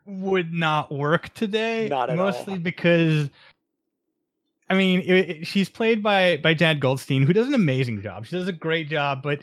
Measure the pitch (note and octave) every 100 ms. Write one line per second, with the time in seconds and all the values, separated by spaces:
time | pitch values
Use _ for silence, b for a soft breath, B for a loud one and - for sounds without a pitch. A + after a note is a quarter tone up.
0 | G3+ F#3+ F#3+ F#3+ E3 E3+ D#3+ D3+ - C#3
1 | D3 E3+ - - G#3+ G#3+ A3+ A3+ A3 C3+
2 | B2 E3 G3 - G3+ F#3+ E3+ - F3 E3+
3 | D#3+ D#3 C#3 b b _ _ _ _ _
4 | _ _ _ _ _ _ - F#3+ F#3 F#3
5 | D#3+ F#3 E3+ D#3 E3 G3+ F#3 - A3+ A3+
6 | G#3 G3 F3+ D3 D#3+ D#3+ D#3+ D3 C3 C3
7 | - C3+ C#3 G3+ B3+ C4+ D#3 C3 A#2+ G2+
8 | G2+ F#2 A2+ F3+ F#3 E3 D#3+ D#3+ D3 D#3
9 | C#3+ C3+ C#3+ D3